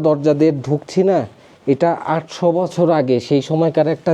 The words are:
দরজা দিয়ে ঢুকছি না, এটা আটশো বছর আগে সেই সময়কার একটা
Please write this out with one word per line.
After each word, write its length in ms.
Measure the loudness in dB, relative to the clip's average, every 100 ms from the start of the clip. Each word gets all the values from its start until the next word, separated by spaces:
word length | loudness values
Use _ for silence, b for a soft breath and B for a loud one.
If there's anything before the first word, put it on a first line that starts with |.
| 2
দরজা 280 | 0 0 2
দিয়ে 120 | 2 0 -4
ঢুকছি 340 | -6 -4 0 2
না, 80 | 0 -2 -12 b b -2
এটা 180 | 0 2 0 -2 -4
আটশো 320 | -4 -2 0 0
বছর 280 | -2 0 2 2
আগে 160 | 2 0 0
সেই 140 | -2 0
সময়কার 400 | -2 0 0 0 -2
একটা 160 | -2